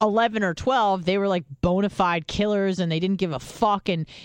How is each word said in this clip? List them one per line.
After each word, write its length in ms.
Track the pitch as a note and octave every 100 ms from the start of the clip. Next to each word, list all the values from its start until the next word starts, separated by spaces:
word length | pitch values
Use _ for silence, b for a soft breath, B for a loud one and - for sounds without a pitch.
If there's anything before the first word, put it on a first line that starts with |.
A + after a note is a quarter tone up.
eleven 420 | G#3+ G#3+ A#3 A3
or 100 | F#3+
twelve, 520 | E3 B3+ C4 G#3 F#3+ E3+
they 120 | G3
were, 120 | G3
like, 160 | F3+ C#3+ C3+
bona 260 | F3+ F#3 G3+
fide 380 | - F3+ F3 -
killers 520 | - G#3 G#3 G3 F#3
and 120 | E3+
they 80 | D#3+
didn't 200 | F#3 F#3+
give 120 | F#3
a 80 | C3+
fuck. 480 | - - A3 G3+ -
And 180 | E3+ D3+ B